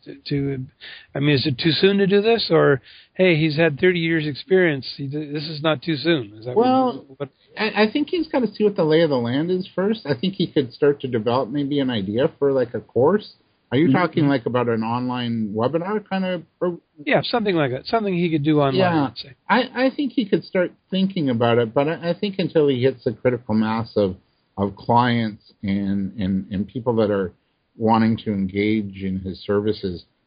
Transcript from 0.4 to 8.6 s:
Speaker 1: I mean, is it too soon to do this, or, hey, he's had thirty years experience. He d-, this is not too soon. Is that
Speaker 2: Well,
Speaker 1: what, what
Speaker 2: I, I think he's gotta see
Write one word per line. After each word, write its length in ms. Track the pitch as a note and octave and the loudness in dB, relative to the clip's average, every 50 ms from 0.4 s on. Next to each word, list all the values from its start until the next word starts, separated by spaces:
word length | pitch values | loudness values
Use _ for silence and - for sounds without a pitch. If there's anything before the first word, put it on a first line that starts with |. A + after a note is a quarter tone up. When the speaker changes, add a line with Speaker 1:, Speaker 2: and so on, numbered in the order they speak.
| C#3 C#3 C#3 C3 C3 - - _ - - - - - _ - | -2 -4 -4 -6 -8 -12 -14 _ -20 -20 -20 -20 -20 _ -6
Speaker 1:
I 60 | D3 | -2
mean, 140 | C#3 D3 D3 | 0 2 2
is 120 | C3 A#2+ | 2 2
it 120 | D#3 C3+ - | 0 -2 0
too 140 | - E3+ C#3+ | 0 0 2
soon 260 | - - F#3+ G3+ G3 | 4 4 4 4 4
to 80 | G3 | 2
do 160 | F#3+ G3 G3+ G3+ | 4 2 2 4
this, 260 | A3+ A#3 A3 - - | 2 2 0 2 2
or, 300 | E3+ D#3 D3 D3 C#3+ B2+ - - - - - _ _ | 4 4 6 4 4 2 -2 -8 -20 -20 -20 _ _
hey, 220 | - F#3 F#3 E3+ D3 | 2 4 4 4 4
he's 180 | D#3 D#3+ C#3+ | 2 0 2
had 220 | D3 E3 E3 D3 B2+ | 2 2 0 2 2
thirty 220 | F#3 F#3 F3+ F3 | 2 2 2 2
years 260 | E3 E3 E3 D#3+ D3+ | 0 0 0 0 -2
experience. 640 | D3+ C#3 - - - F#3+ F#3+ F3+ E3+ D3 C3+ A#2 - - | -4 -6 -8 -2 2 2 4 4 4 2 0 -4 -10 -10
He 100 | - C#3+ C#3 | -10 -10 -8
d-, 220 | C3+ D3+ D#3 C#3+ | -6 -8 -8 -6
this 140 | D3 D#3 D3 | -8 -8 -8
is 180 | D#3+ D#3+ D3 C#3+ | -8 -8 -4 -2
not 200 | D#3+ D3+ C3+ - | 0 -2 0 -2
too 140 | - D#3+ | -4 -4
soon. 360 | C3+ B2+ E3 E3+ D3 A#2 G2+ G#2 A2 | -2 0 0 0 0 -2 -6 -12 -14
Is 80 | A2+ | -12
that 100 | B2 B2 | -2 0
Speaker 2:
Well, 480 | G#3 A#3+ B3+ B3+ C4 C4 B3 A#3+ C4+ - | 2 2 4 4 2 2 0 -2 -6 -10
Speaker 1:
what, 140 | - C3+ - | -18 -12 -12
what 80 | C#3+ C#3 - _ _ _ - - | -12 -12 -12 _ _ _ -8 -6
Speaker 2:
I, 240 | G#3 A3 G#3 G3+ G#3+ | -6 -2 0 2 2
I 100 | G#3+ - | 2 2
think 160 | D4 D4 - | -2 -2 -2
he's 200 | - F4 D#4+ - | -2 -4 -4 -2
gotta 220 | - C#4+ B3 G#3 | -2 -2 -2 -2
see 140 | - - | 0 0